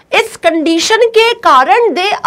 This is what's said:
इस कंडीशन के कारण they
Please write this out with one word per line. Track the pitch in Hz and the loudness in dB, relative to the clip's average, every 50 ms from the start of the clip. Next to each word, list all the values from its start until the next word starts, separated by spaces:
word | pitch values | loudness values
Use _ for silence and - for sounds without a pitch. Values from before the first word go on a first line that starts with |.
| _ _ - | _ _ -4
इस | 403 466 440 - | -2 -2 -4 -8
कंडीशन | - - 330 320 330 294 294 330 330 330 - 440 | -4 -2 -2 -2 0 -2 -2 -2 -2 -2 -2 0
के | 415 480 453 453 427 453 466 466 | 0 0 2 2 2 2 2 -2
कारण | 453 - 339 294 254 262 311 392 480 466 427 269 | -2 0 2 2 4 4 2 2 2 2 0 0
they | 349 370 415 392 - - | -2 -4 -4 -4 -2 2